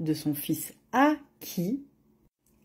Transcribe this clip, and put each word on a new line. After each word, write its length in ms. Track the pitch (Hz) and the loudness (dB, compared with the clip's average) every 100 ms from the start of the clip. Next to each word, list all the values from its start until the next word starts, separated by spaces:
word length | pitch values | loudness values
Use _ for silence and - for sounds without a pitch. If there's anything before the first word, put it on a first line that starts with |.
de 100 | 156 | -2
son 220 | 151 294 | 0 0
fils 400 | 294 - 160 - - _ | -4 -2 -4 -4 -14 _
à 240 | 247 285 302 - _ | 4 4 4 -4 _
qui ? 480 | - - 175 277 - _ _ _ _ _ _ _ | -10 -4 -4 -4 -8 _ _ _ _ _ _ _